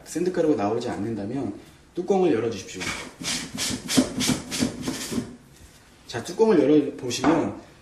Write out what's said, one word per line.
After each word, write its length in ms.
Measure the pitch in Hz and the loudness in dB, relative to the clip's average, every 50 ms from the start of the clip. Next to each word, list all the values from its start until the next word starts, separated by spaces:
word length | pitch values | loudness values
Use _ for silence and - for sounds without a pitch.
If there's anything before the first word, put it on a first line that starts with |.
| - | -14
샌드가루가 560 | - - 160 180 185 180 175 165 151 147 - | -8 -4 -2 -2 0 2 2 4 4 4 2
나오지 280 | 101 104 113 123 123 113 | 2 0 0 -2 -2 -4
않는다면 640 | 98 90 101 117 113 101 101 104 127 139 123 104 - - - - - - - _ - | -6 -4 -4 -4 -4 -6 -6 -6 -4 -4 -4 -6 -6 -10 -14 -20 -20 -20 -20 _ -8
뚜껑을 380 | 175 180 - 202 185 180 170 131 | -4 0 2 2 4 4 4 4
열어주십시오. 480 | 110 - 117 104 95 - - - 95 87 - - - - - - - - - - - - - - - - - - - - - - - - - - - - - - - - - - - 254 - - - - - - - - - - 117 - - - - - - - - - - - - _ _ - - - - | 2 0 -2 -4 -6 -8 -12 -10 -8 -6 -6 -6 -8 -10 -12 -12 -10 -6 -6 -4 -6 -6 -8 -6 -6 -4 -4 -4 -4 -6 0 2 4 4 2 2 -2 0 0 0 -2 -4 -6 -4 -2 -2 -2 -2 -4 -6 -6 -6 -6 -6 -6 -4 -6 -6 -6 -10 -18 -20 -20 -20 -20 -20 -20 -20 -20 _ _ -20 -20 -14 -10
자, 160 | - 113 113 | -8 -8 -8
뚜껑을 380 | - 180 - 226 220 208 156 | -4 0 4 6 6 6 6
열어보시면 1000 | 131 131 151 151 135 - - - - 123 113 - - 143 165 196 190 98 - - - - - - | 6 6 6 6 4 2 -2 -6 -6 -6 -4 0 2 4 4 4 2 0 -4 -8 -12 -18 -20 -20